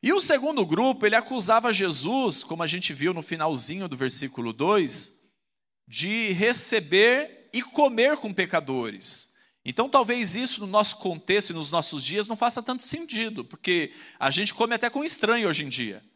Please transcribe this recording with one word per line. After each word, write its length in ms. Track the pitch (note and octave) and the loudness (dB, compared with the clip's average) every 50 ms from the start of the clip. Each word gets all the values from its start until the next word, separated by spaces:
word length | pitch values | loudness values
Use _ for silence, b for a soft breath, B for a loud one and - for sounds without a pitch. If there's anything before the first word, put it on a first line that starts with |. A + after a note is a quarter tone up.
E 120 | - B3 E4+ | 2 2 4
o 80 | G4+ | 4
segundo 440 | F#4 - D#4+ - A#3+ D4+ D#4 C4+ G3+ | 4 4 4 4 2 0 0 0 0
grupo, 400 | E3 D3+ F3+ A#3+ C4 C4 - - | 0 2 2 4 2 2 4 2
ele 120 | G#3 G#3+ | 4 4
acusava 560 | A3+ A#3 - C4 B3+ G3 F3 A3 A3+ A3+ A#3+ A3 | 4 0 0 -4 -4 2 4 4 4 4 2 0
Jesus, 720 | F#3+ G3 F#3 D#3 C3 B2+ E3 A#3 C4+ C4 A3 E3 - - | 2 0 0 -2 -2 -2 -2 0 0 0 0 0 -2 -4
como 180 | - D#3+ E3 E3+ | -6 -6 -6 -4
a 60 | D#3 | -4
gente 260 | D#3 F3+ F3+ - E3 | -4 -4 -4 -6 -6
viu 180 | C3 C3+ E3+ F#3 | -2 -2 -2 0
no 80 | E3 | -2
finalzinho 680 | D3+ - E3+ E3 D#3 D#3+ D#3 B2+ A2+ B2 D#3 F#3+ G3 F3 | -6 -8 -6 -2 -2 -2 0 -2 -4 -4 -6 -6 -6 -8
do 80 | C#3 | -4
versículo 560 | B2+ C3+ C3 A#2+ - C#3+ C3+ - - A#2+ A#2 A2 | -2 -2 -2 -2 -2 -4 -6 -6 -6 -6 -6 -2
dois, 600 | A2 C#3 E3+ G#3 G#3 F3 C3+ - E3 - - - _ _ _ _ _ _ _ _ _ _ _ _ _ _ _ | 0 2 4 4 4 2 2 0 -2 -4 -4 -8 _ _ _ _ _ _ _ _ _ _ _ _ _ _ _
de 420 | A#2+ A2+ C#3+ F#3 G#3+ A3+ A3+ G#3 F#3 | -6 -6 -4 -2 -2 -2 0 0 0
receber 1200 | E3+ G3+ A3+ B3+ - - - - A3 F#3 D3 F3+ F#3+ G#3 A#3 B3 C4 D4 D#4 - - - _ - | 2 2 2 2 2 0 2 0 0 0 2 4 6 6 6 6 4 0 -4 -8 -20 -20 _ -8
e 80 | A3+ | -8
comer 560 | - - - - D4 C#4 A#3+ A3 A#3 C#4 D4+ | -8 -4 2 4 4 4 6 4 4 4 4
com 160 | D4 - A3 F#3+ | 0 -4 -8 -2
pecadores. 1000 | E3 F#3 - - E3+ C#3+ C3+ C3 C3 A#2 A2+ G#2 F#2+ F#2+ - - - - - b b b b b b _ | -2 -2 0 0 -2 -2 0 -4 -2 -2 -4 -6 -8 -4 -4 -4 -4 -4 -8 b b b b b b _
Então, 240 | - B3 - C4 C#4 | -10 -2 -2 -2 4
talvez 480 | C#4+ C#4 B3 G3+ A#3+ B3 A#3 F#3 E3 | 4 4 4 4 0 0 0 -2 -2
isso 240 | G#3+ B3+ B3 - G#3 | -2 -2 -4 -4 -6
no 80 | G#3 G3 | -8 0
nosso 300 | F#3+ G#3 G#3 - - - | 2 2 2 2 -2 -4
contexto 520 | - G3 F3 D#3 - - F#3 G#3 G3+ - | -4 -6 -6 -6 -2 0 0 0 2 -2
e 20 | F3 | -6
nos 200 | E3 D#3 C#3 D#3 | -6 -6 -2 -2
nossos 320 | E3+ D#3 - - D3 B2+ | -2 -2 -2 -6 -6 -6
dias 240 | B2 D#3+ G3+ G#3 G#3 | -4 -4 -4 -4 -4
não 80 | A#3 | -4
faça 260 | G#3+ A#3 A#3+ A#3+ - A3 | 0 0 0 0 -2 -4
tanto 220 | - B3+ B3+ - | -6 -6 -6 -4
sentido, 600 | - - D#4 E4+ D4+ C4 G#3+ A3+ A3 A3 G#3 B2 | -6 -6 -6 -8 -8 -6 -4 -4 -4 -6 -10 -12
porque 480 | - - - _ - F3+ F3 D#3+ - B B B B B B | -12 -14 -8 _ 0 0 0 0 -2 B B B B B B
a 100 | - C3+ | 0 0
gente 240 | C3+ F3 G3+ G3+ - | 2 2 -2 -2 0
come 180 | - A#3 A#3 A#3+ | 0 0 0 0
até 160 | A3 A3+ A#3+ | -2 -2 -2
com 140 | - C#4 D4 | -2 -2 -2
estranho 460 | D#4+ - - - G#3 A3+ A#3+ A3+ F#3 | 0 0 0 2 2 2 2 2 0
hoje 160 | D#3 - D3+ | -2 -2 -4
em 40 | C#3 | -6
dia. 320 | B2+ C3+ B2 G#2+ G2 G#2 _ _ _ | -6 -6 -6 -6 -8 -12 _ _ _